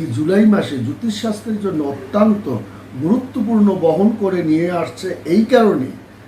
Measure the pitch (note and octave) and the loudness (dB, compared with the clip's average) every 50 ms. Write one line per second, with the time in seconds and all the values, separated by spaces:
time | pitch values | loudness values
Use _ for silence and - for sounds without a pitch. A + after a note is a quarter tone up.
0 | D#3+ C3 A#2 B2+ D3+ E3 F#3+ G#3 A3 G#3+ G3+ F3 C#3 - D3 B2+ A2 C3+ D3+ - | -4 -4 -4 -2 0 2 4 4 4 4 4 2 0 -2 -4 -4 -4 -6 -6 -4
1 | A#3+ A3+ G#3 - - A3 G#3 - - A#3 G#3+ G3+ G3+ F#3+ E3 D3+ C#3+ C#3 C#3 - | -4 -4 -4 -4 -4 -6 -6 -6 -6 -6 -6 -4 -4 -4 -4 -4 -4 -4 -6 -8
2 | - - - G3+ G#3 A3 G3+ - - C#3+ A#2+ - - - - - - - - B2+ | -8 -2 2 4 4 4 2 0 -2 -6 -6 -6 -8 -12 -16 -18 -18 -14 -8 -4
3 | C#3 E3+ A3+ B3+ B3+ - - C4 G#3 A3+ A#3 G#3+ G3+ G3 F#3 D#3 D#3+ D#3+ D#3 E3 | 0 0 0 0 0 -4 -6 -4 -2 0 2 4 4 4 4 2 2 2 4 4
4 | G3+ A3+ A3+ - G3+ F#3+ F#3 F3 E3 D#3 D#3 D#3+ E3+ F3 F3+ E3+ D#3+ - - - | 2 2 2 0 -2 -2 -2 0 0 0 2 2 0 0 -2 -2 -4 -6 -8 -8
5 | - F#3 E3 - - D3+ E3+ G#3+ A3 - C4 A#3+ A3+ G3+ E3+ C#3+ B2+ - - - | -8 -8 -8 -8 -4 0 2 2 4 4 4 4 6 4 2 0 -2 -6 -10 -14
6 | - - - - - | -18 -20 -20 -20 -20